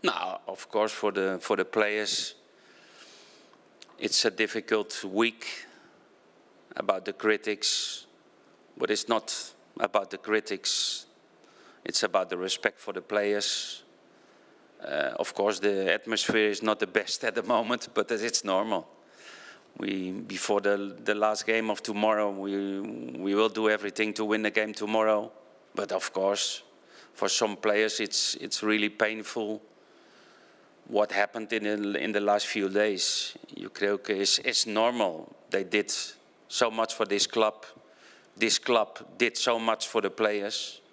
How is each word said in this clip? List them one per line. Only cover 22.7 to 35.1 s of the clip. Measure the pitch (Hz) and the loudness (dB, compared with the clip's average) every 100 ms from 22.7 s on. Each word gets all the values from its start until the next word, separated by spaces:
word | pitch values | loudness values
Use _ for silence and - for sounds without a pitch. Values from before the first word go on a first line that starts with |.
| 98 | -4
we | 101 110 - 127 95 | -6 -8 -8 -4 0
will | 101 110 | 4 4
do | 107 110 | 4 2
everything | 107 101 98 107 | 2 0 -2 -2
to | 101 | 0
win | 107 107 | 0 2
the | 107 | 2
game | 104 107 | 0 -2
tomorrow. | 104 104 110 110 107 113 - - - _ | -2 0 2 4 4 0 -12 -20 -20 _
But | - 101 | -6 -2
of | 95 - | -2 -2
course, | 95 95 101 - - - - - - - | 0 2 2 -2 -4 -12 -20 -20 -20 -20
for | - 101 | -4 0
some | - 110 101 | 2 0 0
players, | 110 104 110 - | 0 2 2 0
it's, | 104 - - - | -2 0 -2 -2
it's | - - | -4 -4
really | 107 107 104 | 2 2 2
painful | 101 107 110 104 - 107 107 - - _ - - - - - - - - _ - | 0 -2 -2 -8 -6 -4 -6 -10 -20 _ -20 -20 -20 -20 -20 -20 -20 -20 _ -4
what | 104 104 | 0 2
happened | 101 101 117 107 | 2 0 -2 -4
in | 113 | -2
the, | 104 104 101 101 | 0 -2 -2 -2
in | 90 | -2
the | 104 | 0
last | 101 104 - | 2 2 0
few | 110 98 | -2 0
days. | 98 107 95 - - - - - | 2 2 2 0 0 -4 -8 -16
Yo | - - | -14 -14
creo | - 101 101 | -4 0 0
que | - 98 | 0 0
es, | 98 - | 4 4
es | - 113 113 | 2 0 2
normal. | 107 117 123 101 | 4 4 4 0